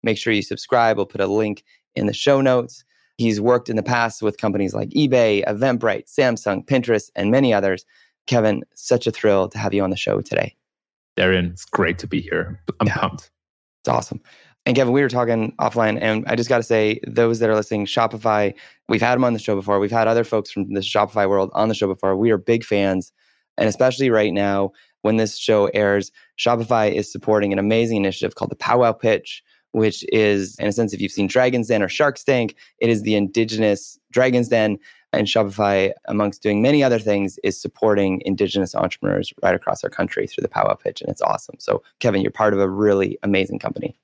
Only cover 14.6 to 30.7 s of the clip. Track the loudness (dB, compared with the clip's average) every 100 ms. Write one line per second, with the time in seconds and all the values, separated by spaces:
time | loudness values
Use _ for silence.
14.6 | 0 2 2 2 2 0 0 0 -2 -4
15.6 | -2 0 0 0 -2 -2 -2 -4 0 0
16.6 | 2 2 2 -2 -2 0 2 2 2 0
17.6 | 0 -4 -2 0 -2 0 0 2 0 -4
18.6 | -20 _ -4 0 2 2 2 0 -2 -4
19.6 | 0 0 2 2 2 2 0 -2 -4 -8
20.6 | -4 -4 -2 -2 0 0 2 2 0 0
21.6 | -2 0 -2 -2 -2 2 2 0 0 -2
22.6 | 0 0 0 -2 -6 _ _ _ _ -2
23.6 | -2 2 0 2 2 2 2 0 0 0
24.6 | -2 _ _ _ 0 0 0 -2 0 2
25.6 | 2 2 2 0 -2 _ _ -4 0 0
26.6 | 2 2 2 0 -4 -6 0 2 2 0
27.6 | 2 2 2 0 -2 -2 -6 -6 -8 -6
28.6 | 0 2 2 2 0 0 -4 -18 _ _
29.6 | _ 0 0 0 -2 2 4 2 -2 -4
30.6 | -4